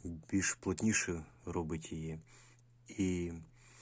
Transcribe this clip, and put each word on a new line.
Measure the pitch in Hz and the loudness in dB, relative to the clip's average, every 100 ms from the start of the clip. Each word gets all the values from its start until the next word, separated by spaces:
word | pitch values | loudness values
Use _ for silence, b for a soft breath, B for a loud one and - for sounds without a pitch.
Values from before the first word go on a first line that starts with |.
більш | 90 80 - 98 - | -8 -8 0 2 2
плотніше | - 98 90 110 104 - 82 76 - | 0 0 2 4 4 2 -4 -6 -12
робить | 87 90 80 82 - | -4 -2 0 -2 -4
її. | 80 80 80 B B B B - - - | -6 -4 -6 B B B B -20 -20 -12
І | - 92 90 85 85 - B B B | 0 2 2 -2 -6 -12 B B B